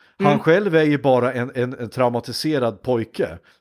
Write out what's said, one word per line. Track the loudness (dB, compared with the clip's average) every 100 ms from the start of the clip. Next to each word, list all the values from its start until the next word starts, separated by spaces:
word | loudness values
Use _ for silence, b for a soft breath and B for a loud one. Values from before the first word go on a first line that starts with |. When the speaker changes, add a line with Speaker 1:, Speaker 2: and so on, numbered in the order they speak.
| b 0
Speaker 1:
Han | 2
Speaker 2:
Mm. | 2
Speaker 1:
själv | 4 2 4 2
är |
ju | 2 2
bara | 2 2 2
en, | -2 -4
en, | -4 -6 -6
en | -8
traumatiserad | -2 0 -2 -6 -6 -2 0 -2 -4
pojke | -2 -2 -2 -6 -6 -8 b b